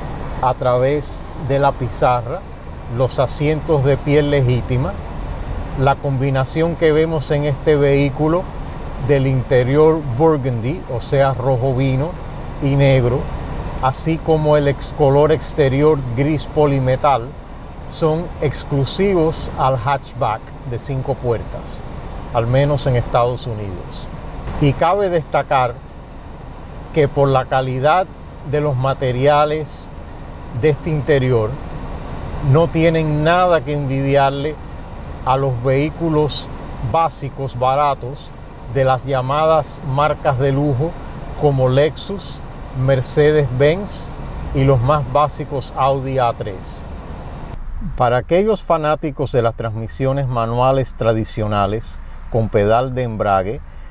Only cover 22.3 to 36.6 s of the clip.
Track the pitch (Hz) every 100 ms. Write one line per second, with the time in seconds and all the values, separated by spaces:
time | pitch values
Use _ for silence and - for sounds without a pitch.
22.3 | 120 117 131 143 143 143 123 - 131 120
23.3 | 120 127 107 98 87 - - - - -
24.3 | - - - 143 131 170 202 196 175 139
25.3 | 143 139 135 123 120 - - - - -
26.3 | - - - - - - 160 139 143 139
27.3 | 131 127 131 131 127 143 180 190 - -
28.3 | - - 147 147 127 135 131 127 123 139
29.3 | 147 151 156 143 - - - - - -
30.3 | - - 117 151 143 175 151 127 143 127
31.3 | 120 107 143 - - - - - - -
32.3 | - 147 147 165 160 165 165 156 147 156
33.3 | 180 180 165 135 147 135 135 139 139 139
34.3 | 139 147 147 - - - - - - 127
35.3 | 135 135 120 131 135 151 - 165 151 151
36.3 | - - -